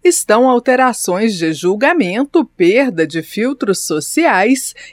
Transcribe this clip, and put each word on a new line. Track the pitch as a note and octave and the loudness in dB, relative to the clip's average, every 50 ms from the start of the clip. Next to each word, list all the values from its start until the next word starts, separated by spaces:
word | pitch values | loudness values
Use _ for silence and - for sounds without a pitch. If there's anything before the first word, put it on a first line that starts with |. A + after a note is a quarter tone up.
| _ | _
estão | F4+ E4+ - - - G#3+ A3+ B3+ | 0 0 0 0 0 2 2 4
alterações | C4 B3 B3 B3 - B3+ B3+ C4 B3+ A3+ - - - F3 F#3+ A3 A3+ | 2 2 2 2 2 2 2 2 0 0 -2 -4 -4 -2 0 0 -2
de | G3+ E3+ E3 D#3+ D#3 | -2 -2 -2 -4 -4
julgamento, | - E3+ F3+ G3 G#3 B3+ D4 F4+ E4+ G#3+ F3 F#3 A3+ C#4 C#4 - E4+ C4 | -2 -2 -2 0 0 0 0 2 0 0 -2 -2 -4 -4 0 0 -2 -2
perda | - _ _ F3 F3 G3+ B3 C#4 B3+ F#3 D#3+ D#3+ | -2 _ _ 2 4 4 4 2 0 0 -2 -4
de | D#3 D#3 E3 | -2 -4 -8
filtros | D#3 - - G#3 A3 C4 C#4+ - C#4 G3+ F#3 - - | -8 -6 -6 -4 -4 -4 -4 -4 -2 -2 -2 -4 -4
sociais | - D#3+ D3+ D3 - - D4+ E4+ E4 G#3 F#3 G3 A#3 C4+ C4 - - - - - - | -4 -4 -6 -6 -4 -2 0 0 2 2 2 2 2 0 0 -2 -12 -14 -16 -20 -20